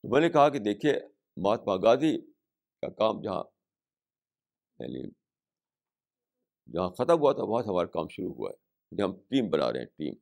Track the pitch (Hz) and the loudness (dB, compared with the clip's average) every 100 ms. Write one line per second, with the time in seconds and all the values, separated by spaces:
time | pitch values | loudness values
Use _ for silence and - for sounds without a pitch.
0 | - 127 165 156 147 139 104 104 151 - | 2 2 4 6 4 4 -2 0 0 0
1 | - _ _ - 92 117 104 95 104 127 | -4 _ _ -4 -2 0 0 2 4 4
2 | 156 120 - _ _ _ _ _ - - | 2 -2 -6 _ _ _ _ _ -12 -2
3 | 110 104 104 95 - _ _ _ _ _ | -2 -2 -6 -6 -8 _ _ _ _ _
4 | _ _ _ _ _ _ _ _ 60 65 | _ _ _ _ _ _ _ _ -12 -12
5 | 64 _ _ _ _ _ _ _ _ _ | -14 _ _ _ _ _ _ _ _ _
6 | _ _ _ _ _ _ - 80 92 - | _ _ _ _ _ _ -10 -4 -4 -2
7 | 127 170 143 - 104 113 104 90 85 85 | 2 4 4 0 -2 -2 0 -2 -2 -4
8 | 80 - 87 58 50 - _ _ _ 87 | -6 -6 -10 -8 -10 -10 _ _ _ -4
9 | 98 95 _ 135 107 76 64 62 62 _ | -4 -4 _ -2 0 0 0 -2 -8 _
10 | 76 50 | -8 -8